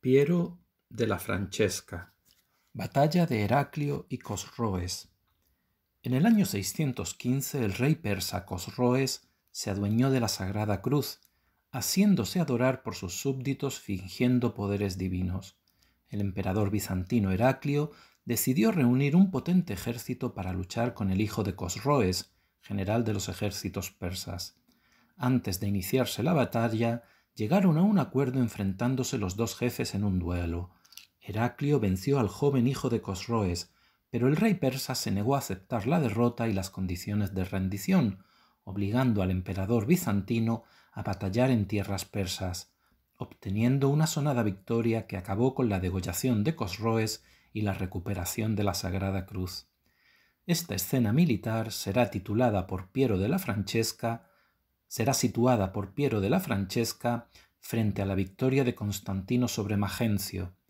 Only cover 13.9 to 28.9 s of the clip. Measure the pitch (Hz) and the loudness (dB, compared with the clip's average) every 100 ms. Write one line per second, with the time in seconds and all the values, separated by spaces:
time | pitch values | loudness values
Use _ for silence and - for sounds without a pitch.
13.9 | 98 92 - 123 127 123 - 101 101 101 | -6 -6 0 2 4 2 0 -2 0 -2
14.9 | 90 92 92 92 92 - _ _ _ _ | -2 -2 -2 -2 -4 -8 _ _ _ _
15.9 | _ _ 104 101 95 95 98 101 104 - | _ _ -4 -4 -2 -2 0 0 0 -2
16.9 | 92 92 120 98 95 123 131 143 143 151 | -4 0 0 2 4 2 2 -2 -2 -2
17.9 | - - _ - 117 - 135 220 190 120 | -8 -20 _ -4 -2 0 2 2 4 4
18.9 | 127 143 165 196 185 - 180 170 101 - | 4 4 6 4 2 2 0 0 -4 -6
19.9 | 120 - 123 123 - 92 90 92 - 120 | -6 -6 -6 -6 -6 -6 -4 -6 -2 -2
20.9 | - 98 92 104 - 101 95 87 - 135 | -2 0 0 0 0 -2 -2 -6 -4 2
21.9 | 143 95 92 - _ _ _ - 101 95 | 4 4 0 -6 _ _ _ -8 -4 0
22.9 | 113 113 104 - 101 104 - 101 92 92 | 0 0 -2 -4 -4 -4 -4 -6 -6 -10
23.9 | _ 87 92 - 90 - _ _ _ _ | _ -8 -8 -8 -10 -12 _ _ _ _
24.9 | _ _ _ 127 127 113 92 101 101 95 | _ _ _ 0 0 0 -4 -2 -2 0
25.9 | 131 120 - 123 175 120 120 117 110 117 | 0 0 0 0 2 2 0 0 0 0
26.9 | 117 - _ _ - 107 185 190 156 196 | -2 -8 _ _ -6 0 4 4 4 4
27.9 | 202 135 127 135 127 117 - 98 95 120 | 4 2 0 0 2 0 0 -2 0 -2